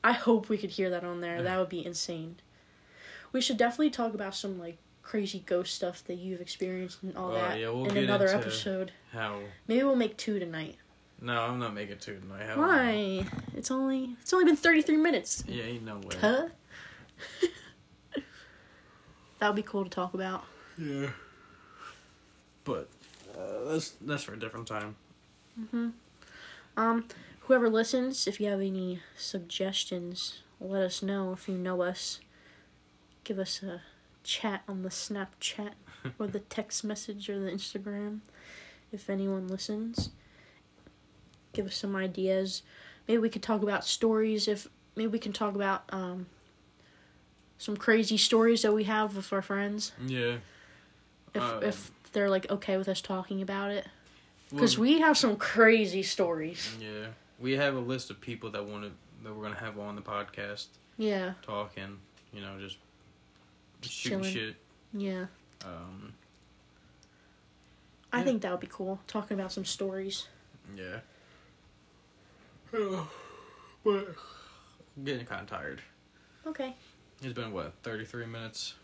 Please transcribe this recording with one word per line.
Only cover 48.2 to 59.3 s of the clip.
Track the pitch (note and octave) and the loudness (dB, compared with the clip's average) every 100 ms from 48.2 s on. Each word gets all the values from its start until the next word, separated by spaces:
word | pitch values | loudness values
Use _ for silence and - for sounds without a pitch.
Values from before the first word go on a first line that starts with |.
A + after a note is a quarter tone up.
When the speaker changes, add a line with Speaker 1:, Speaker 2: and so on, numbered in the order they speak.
| - A3+ A3+ A#3 | 6 8 8 8
Speaker 1:
that | G#3+ | 6
we | G#3+ G#3 | 4 4
have | G#3+ G#3+ G3+ | 2 2 -2
with | - | -2
our | G3 | -2
friends. | F#3 G3 G3+ G#3 - - B2+ | 0 -2 0 -2 -6 -6 -4
Speaker 2:
Yeah. | C3 A#2+ A#2+ G2 - - - - - - _ - | 0 0 -2 -8 -20 -20 -20 -20 -20 -20 _ -6
Speaker 1:
If, | G#3 | -2
Speaker 2:
Um, | G3+ F#3 | 0 0
Speaker 1:
if | G#3 G3 - - - | 0 -2 -8 -16 -4
they're, | G#3 G3+ | 2 4
like, | F#3+ - | 4 2
okay | G3+ - F#3+ | -2 2 0
with | F#3+ | 2
us | F#3 | -2
talking | - F#3 F#3 F#3+ | -2 -4 -2 -4
about | F#3+ G3 G3+ | -2 -2 -2
it. | G3+ - - - - - - - | -2 -6 -16 -20 -20 -20 -20 -8
'Cause | C#3+ A#3 G#3+ | 4 6 8
Speaker 2:
Well, | A#3+ | 8
Speaker 1:
we | D#4+ | 10
have | D#4+ D4 | 10 8
some | B3 G#3 | 6 4
crazy | - G#3+ A3 A3+ G3+ F#3 | 2 10 10 10 6 0
stories. | F#3+ - F3+ E3 D#3 E3+ A2+ A2+ | 0 2 2 2 -2 -4 -8 -8
Speaker 2:
Yeah. | G#2+ G#2+ A2 A2+ - - | -8 -8 -10 -14 -20 -6
We | B2+ | 0
have | C3+ C#3+ C3+ | 2 2 2
a | |
list | B2 C3 - | -2 -4 -4
of | - | -10
people | - A2+ A2+ | -8 -8 -6
that | G#2+ G2+ | -6 -6
wanna, | G#2 G#2 - - - | -8 -10 -12 -20 -16
that | A2+ | -14